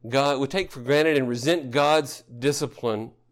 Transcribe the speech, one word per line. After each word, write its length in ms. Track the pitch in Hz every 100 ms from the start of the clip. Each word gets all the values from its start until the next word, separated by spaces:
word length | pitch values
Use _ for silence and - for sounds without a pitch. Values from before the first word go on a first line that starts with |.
| 117
God, 320 | 135 143 135
we 80 | 139
take 240 | 190 180
for 100 | 135
granted 360 | 120 147 160 147
and 100 | 123
resent 440 | 120 139 170 131
God's 520 | 135 147 156 139 - - 120
discipline 760 | 135 143 143 - 120 107 113 _ _